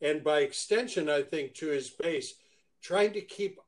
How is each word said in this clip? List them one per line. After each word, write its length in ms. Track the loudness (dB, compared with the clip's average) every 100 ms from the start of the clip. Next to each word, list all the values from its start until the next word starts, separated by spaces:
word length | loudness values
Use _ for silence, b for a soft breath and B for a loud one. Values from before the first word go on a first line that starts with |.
and 200 | 0 0
by 180 | 2 4
extension, 680 | 2 0 0 0 0 -2 2
I 140 | 2
think, 320 | 0 -4 -6
to 140 | -6 -2
his 200 | -2 -4
base, 440 | -4 -2 -2 -4 -12 b b b _
trying 300 | -2 2 2
to 60 | 0
keep 360 | -8 -6 -6 -6